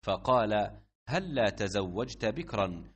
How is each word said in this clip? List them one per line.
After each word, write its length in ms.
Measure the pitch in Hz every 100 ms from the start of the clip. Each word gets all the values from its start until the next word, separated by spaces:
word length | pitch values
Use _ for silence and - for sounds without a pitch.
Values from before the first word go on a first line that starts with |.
| -
فقال: 720 | 95 - 127 107 107 98 - _ _ -
"هل 260 | 160 185 139
لا 140 | 107
تزوجت 760 | - 101 98 95 90 127 - 110
بكرا 580 | 123 170 110 95 85 -